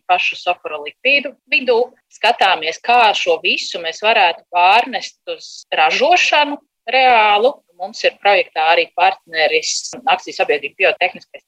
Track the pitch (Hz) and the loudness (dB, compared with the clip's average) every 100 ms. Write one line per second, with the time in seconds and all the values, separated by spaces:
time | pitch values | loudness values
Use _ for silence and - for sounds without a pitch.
0 | - 180 - - 180 180 165 151 147 - | -2 -2 -2 -6 -6 -6 -8 -12 -12 -6
1 | 262 277 269 - _ 285 254 233 247 _ | -2 -2 -2 -12 _ -4 0 0 0 _
2 | _ _ 214 233 196 165 156 160 - 240 | _ _ -2 2 0 0 -4 -6 0 4
3 | 220 - 180 160 180 269 - 190 165 165 | 4 2 0 -2 -2 -4 -6 -8 -10 -4
4 | 214 226 180 - _ - 180 214 262 202 | 0 2 0 -2 _ 2 4 4 0 -6
5 | - - - 165 - - - 277 - 190 | -10 -14 -14 -14 -14 -20 -6 0 0 2
6 | 277 359 311 311 285 285 _ _ - 254 | 2 2 2 2 0 -4 _ _ -4 2
7 | 254 233 214 208 247 285 _ 175 190 226 | 4 4 4 2 2 -2 _ -14 -14 -4
8 | 180 - 202 202 - 156 160 170 165 - | -4 0 2 2 0 -2 0 0 0 0
9 | 185 190 _ 160 151 156 151 - - 147 | 0 0 _ -2 0 0 -4 -6 -10 -8
10 | - 180 - 151 180 147 143 - 180 147 | -4 -4 -4 -4 -2 -2 -6 -2 -2 0
11 | 180 - - - | -4 -6 -18 -20